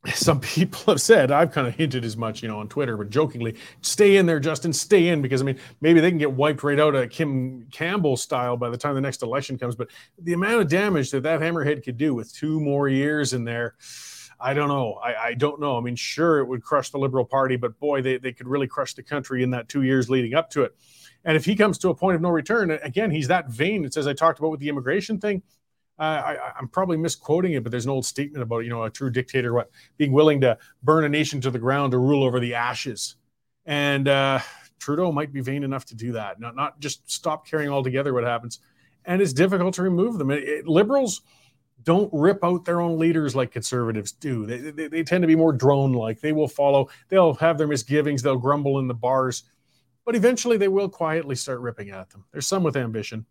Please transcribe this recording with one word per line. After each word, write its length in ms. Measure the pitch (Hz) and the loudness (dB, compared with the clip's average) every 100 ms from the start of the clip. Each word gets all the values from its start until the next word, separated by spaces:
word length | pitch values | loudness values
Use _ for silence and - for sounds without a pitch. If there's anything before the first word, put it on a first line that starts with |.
| - | -6
some 340 | - - 143 | 0 2 2
people 440 | - - 185 - - | -2 -2 -2 0 0
have 140 | 151 | 2
said, 300 | - 220 127 | 6 6 6
I've 220 | 143 170 | 4 2
kind 140 | - 127 | 0 -4
of 80 | |
hinted 300 | 113 156 123 | -2 -2 -2
as 120 | 117 107 | -6 -6
much, 260 | 113 107 | -8 -6
you 60 | 113 | -10
know, 120 | 107 | -10
on 80 | 107 | -8
Twitter, 280 | - 135 110 | -6 -4 -4
but 140 | 104 | -4
jokingly, 460 | 120 156 123 117 110 - - | 0 -2 -2 -6 -6 -16 -10
"Stay 340 | - - 202 196 | -6 4 6 8
in 80 | |
there, 160 | 175 160 | 6 2
Justin, 320 | 143 156 170 | 0 -2 -2
stay 360 | 139 - 202 170 | -4 4 6 6
in," 120 | 160 | 2
because, 220 | 135 131 | 2 0
I 20 | |
mean, 140 | 139 131 - - | 0 -4 -10 -2
maybe 200 | 156 165 | 6 8
they 100 | 170 | 6
can 80 | 165 | 4
get 140 | 147 | 0
wiped 300 | 131 147 135 | 2 0 2
right 180 | 147 143 | 0 4
out, 140 | 151 | 4
uh, 120 | 135 120 | 4 -2
Kim 600 | - 156 135 127 131 113 | -2 -2 -2 -4 -10 -18
Campbell 460 | - 165 208 156 123 | -6 -4 0 0 0
style 400 | - 135 123 120 | -2 -2 -2 -2
by 140 | 120 | -4
the 80 | 123 | -4
time 160 | 147 | -4
the 60 | 139 | -2
next 200 | 135 - | -4 -6
election 360 | 117 131 139 127 | -6 -6 -6 -8
comes. 180 | 123 120 | -6 -8
But 120 | 123 - - _ | -10 -12 -20 _
the 140 | 170 | -4
amount 300 | 175 196 233 | -2 0 0
of 60 | 175 | 2
damage 420 | 170 208 170 127 | 2 2 0 0
that 120 | 139 | -2
that 160 | 143 160 | 0 0
hammerhead 440 | 160 170 143 147 | 0 -2 -2 -2
could 140 | 127 120 | -4 -4
do 160 | 151 | -2
with 180 | 123 110 | -2 -6
two 280 | - 151 156 | -8 -4 -2
more 280 | 147 139 143 | 0 0 2
years 460 | 135 143 151 135 | 2 0 0 -2
in 100 | 123 | -4
there, 300 | 117 117 120 _ - - - - - _ | -4 -6 -6 _ -20 -20 -18 -20 -20 _
I 140 | 123 | -4
don't 140 | 139 147 | 0 0
know. 260 | 139 120 | 0 -2
I, 320 | 104 117 113 117 | -4 -6 -4 -4
I 80 | |
don't 260 | 120 147 147 | 0 -2 -2
know. 160 | 147 123 | -4 -2
I 60 | |
mean, 140 | 123 120 | -4 -6
sure, 420 | - - 170 156 | -8 0 2 2
it 80 | 123 | 0
would 160 | 127 | -6
crush 260 | - 147 - | -2 -2 -2
the 100 | 139 | -4
Liberal 280 | 135 131 123 | -2 -2 0
Party, 300 | 135 131 127 | 0 0 0
but 220 | 120 113 | -4 -4
boy, 220 | 147 139 | -2 -2
they, 160 | 131 127 | 0 -2
they 160 | 127 | -4
could 160 | 123 127 | -10 -6
really 180 | 139 135 | -4 -2
crush 280 | - 131 | -4 -8
the 80 | - | -8
country 400 | - 147 131 127 | -8 -8 -6 -2
in 80 | 127 | -2
that 180 | 127 - | -2 -4
two 140 | 143 | -2
years 260 | 131 131 120 | 2 2 2
leading 240 | 131 120 | 0 0
up 160 | 143 160 | -2 -2
to 100 | - | -2
it. 120 | 127 _ _ - - _ 170 | -2 _ _ -20 -20 _ 0
And 100 | 156 | 2
if 80 | |
he 100 | 160 | 2
comes 220 | 208 214 - | 4 4 4
to 120 | 190 | -2
a 40 | |
point 220 | 160 190 175 | 0 0 0
of 60 | |
no 80 | 175 | 2
return, 400 | 165 139 226 185 | 0 0 0 0
a-, 80 | 151 | -2
again, 280 | 151 127 220 | -4 -2 0
he's 180 | 151 131 | -2 0
that 220 | 180 139 | 0 0
vain. 340 | 113 165 214 | -2 -2 -2
It's 140 | 143 156 | -4 -2
as 80 | 143 | -2
I 80 | |
talked 240 | 139 165 - | 2 2 2
about 120 | 156 | -4
with 100 | 151 | -4
the 100 | 147 | -6
immigration 500 | 143 123 185 190 214 | -4 -2 -2 -2 -4
thing. 220 | 208 196 - _ _ _ _ _ | -2 -4 -8 _ _ _ _ _
Uh, 240 | 156 156 | -2 -2
I, 100 | 139 147 | -4 -6
I, 160 | 131 127 | -8 -10
I'm 100 | 131 | -6
probably 280 | - 190 160 | -4 -2 0
misquoting 560 | 160 - - 160 185 | -2 -4 -2 0 2
it, 100 | 147 | -2
but 80 | 117 | -4
there's 140 | 123 | -4
an 60 | 120 | -2
old 160 | 135 127 | -4 -4
statement 360 | - 143 147 | -6 -6 -6
about, 180 | 117 117 | -6 -4
you 100 | 117 | -4
know, 140 | 117 | -6
a 60 | 113 | -8
true 200 | - 135 | -6 -4
dictator, 420 | 120 127 135 123 | -4 -2 -2 0
what, 180 | 120 117 _ _ _ | -2 -2 _ _ _
being 140 | 147 | 2
willing 280 | 135 156 143 | 6 6 6
to 160 | 131 110 - _ | 2 2 -6 _
burn 220 | 127 156 | 2 4
a 60 | 151 | 4
nation 320 | 147 151 147 | 0 -2 -2
to 80 | 131 | -4
the 80 | 123 | -2
ground 320 | 120 139 139 | -2 0 0
to 80 | 123 | 2
rule 260 | 131 143 | 2 4
over 160 | 131 123 | 2 0
the 140 | 120 | -2
ashes. 600 | 120 120 117 139 107 - - _ _ _ _ - | -4 -4 -4 -8 -10 -12 -14 _ _ _ _ -6
And, 420 | 147 143 139 139 | -2 0 2 2
uh, 320 | 139 135 135 - - - _ | 4 4 0 -2 -18 -20 _
Trudeau 340 | - 147 180 | -4 -2 0
might 180 | 147 151 | 0 -4
be 120 | 139 | -6
vain 200 | 127 139 | -6 -4
enough 220 | 139 135 | -4 -6
to 100 | - | -10
do 180 | 113 117 | -10 -8
that, 280 | 117 101 92 | -6 -8 -10
not, 160 | 120 120 | -12 -6
not 240 | 147 - | -6 -6
just 300 | 143 - - | -10 -10 -10
stop 360 | - 170 156 - | -6 -4 -6 -4
caring 220 | 160 147 | -4 -2
altogether 460 | 139 131 131 143 | -2 -2 -2 -2
what 100 | 127 | -2
happens. 360 | 120 117 117 - _ _ _ _ | -2 -4 -6 -16 _ _ _ _
And 160 | - 185 | -4 0
it's 140 | 190 | 0
difficult 400 | 131 185 190 180 | 2 2 2 0
to 80 | 185 | 0
remove 340 | 185 175 220 220 | 0 2 0 0
them. 140 | 139 | -2
It, 140 | 147 | -2
it, 220 | 143 151 160 | -2 -6 2
Liberals 540 | 160 208 277 247 - _ _ _ _ _ _ | 4 4 2 0 -4 _ _ _ _ _ _
don't 260 | 123 175 202 | 2 2 2
rip 280 | 151 160 196 | 4 4 4
out 220 | 175 180 | 0 0
their 160 | 170 175 | -2 0
own 180 | 170 165 | 0 2
leaders 380 | 165 160 147 135 | 2 2 0 -2
like 140 | 123 | -4
Conservatives 600 | - - 127 117 110 98 | -4 -4 -2 -2 -4 -6
do. 340 | - 151 120 107 | -10 -6 -4 -6
They, 240 | 120 147 | -8 -10
they, 180 | 151 151 | -10 -6
they 140 | 160 | -4
tend 180 | 160 180 | 0 2
to 60 | 170 | 4
be 80 | 160 | 6
more 160 | 160 | 6
drone-like. 680 | 135 131 139 139 127 110 110 | 6 4 4 4 0 -2 -4
They 120 | 151 | -2
will 160 | 156 151 | 0 0
follow. 400 | - 143 139 135 - _ | 2 4 4 2 -6 _
They'll 240 | 190 170 | 4 4
have 240 | 135 165 151 | 4 2 2
their 100 | 156 | 0
misgivings. 540 | 143 113 147 147 143 | -2 0 0 2 0
They'll 160 | 135 131 | 0 0
grumble 400 | 131 147 143 139 | 0 0 0 0
in 100 | 131 | -2
the 60 | |
bars. 480 | 120 123 131 131 120 _ _ _ _ _ _ - | 0 0 2 0 -4 _ _ _ _ _ _ -2
But 100 | 233 | 2
eventually 400 | 226 247 240 226 | 4 2 0 2
they 120 | 196 | 2
will 200 | 190 196 | 2 -2
quietly 460 | - 160 160 143 | -4 -2 -2 -4
start 260 | 131 - 127 | -6 -6 -6
ripping 300 | 120 110 101 | -8 -10 -14
at 180 | 95 92 | -14 -16
them. 160 | 101 _ | -20 _
There's 140 | 147 135 | -10 -4
some 160 | 196 | 0
with 140 | 165 139 | 0 0
ambition. 500 | 120 110 101 113 110 | -4 -6 -8 -10 -14